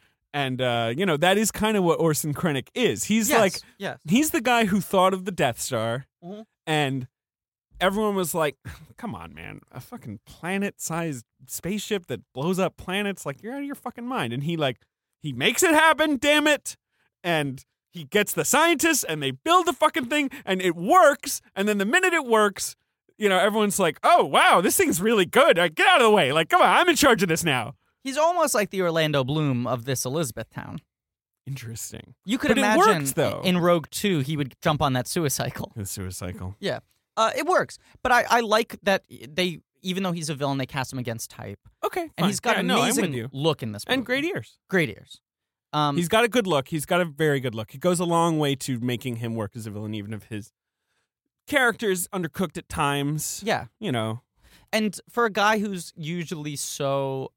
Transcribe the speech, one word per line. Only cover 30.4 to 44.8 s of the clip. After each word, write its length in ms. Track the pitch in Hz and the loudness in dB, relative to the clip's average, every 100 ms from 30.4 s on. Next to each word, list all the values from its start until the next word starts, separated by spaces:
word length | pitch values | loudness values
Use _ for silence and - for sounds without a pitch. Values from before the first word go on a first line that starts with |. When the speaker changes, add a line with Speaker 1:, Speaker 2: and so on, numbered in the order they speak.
| 110 - 95 151 - _ _ _ _ _ - | -14 -14 -12 -14 -16 _ _ _ _ _ -14
Speaker 1:
Interesting. 640 | 135 113 117 - - - _ 180 | -12 -12 -12 -12 -14 -18 _ -6
Speaker 2:
You 120 | 254 | -2
could 120 | - | 2
Speaker 1:
But 80 | 220 | 2
it 40 | |
Speaker 2:
imagine 380 | 208 226 427 254 | 4 6 6 4
Speaker 1:
works, 140 | 139 | 0
though. 280 | - 117 98 | 0 -2 0
Speaker 2:
in 140 | 185 180 | 0 2
Rogue 300 | 170 175 147 | 4 2 -2
two, 300 | - 208 165 | -4 0 0
he 180 | 131 156 | -2 -4
would 160 | 135 - | -6 -2
jump 200 | 170 147 | -2 0
on 120 | 147 | 0
that 140 | 127 120 | 0 -2
suicycle. 640 | 180 151 - 131 - - 117 | -2 -2 -2 -6 -8 -12 -10
Speaker 1:
The 100 | 95 | -10
suicycle. 720 | - 92 92 90 - 92 - | -8 -10 -10 -10 -10 -12 -8
Speaker 2:
Yeah. 200 | 196 117 - _ _ - | -8 -8 -12 _ _ -2
Uh, 140 | 220 - | 0 0
it 100 | 320 | 0
works. 320 | 339 151 - _ - | 0 0 -10 _ -6
But 80 | 247 | 0
I, 140 | 240 - | 2 4
I 100 | 233 | 0
like 360 | 226 214 226 - | 2 0 0 -4
that 200 | 190 196 - - 131 | -2 -2 -4 -20 -10
they, 320 | 156 180 156 _ _ | -4 -4 -6 _ _
even 220 | 185 180 | -6 -4
though 80 | 190 | -4
he's 180 | 170 151 | -4 -6
a 60 | 139 | -4
villain, 240 | 139 139 | -4 -4
they 60 | 131 | -4
cast 260 | 139 127 | -6 -6
him 60 | 131 | -6
against 320 | 120 117 - | -8 -8 -10
type. 280 | - - 101 _ _ | -14 -14 -16 _ _
Speaker 1:
Okay, 180 | 415 370 | -6 -4
Speaker 2:
And 80 | 330 - | -6 -2
Speaker 1:
fine. 100 | 175 | -2
Speaker 2:
he's 100 | 202 | 0
got 160 | 240 208 | -2 0
Speaker 1:
Yeah, 40 | |
Speaker 2:
an 60 | 180 | 0
Speaker 1:
no, 80 | - | 2
I'm 40 | |
Speaker 2:
amazing 220 | - 247 180 | 2 0 -2
Speaker 1:
with 100 | 127 | -4
you. 140 | 117 | -8
Speaker 2:
look 320 | 135 156 147 | -2 -2 -2
in 80 | 120 | -6
this 120 | 101 - | -8 -4
Speaker 1:
And 120 | 262 | -4
Speaker 2:
movie. 40 | 226 | -2
Speaker 1:
great 200 | 262 320 | -2 -2
ears. 340 | 175 110 _ - | -6 -10 _ -2
Speaker 2:
Great 200 | 185 | 0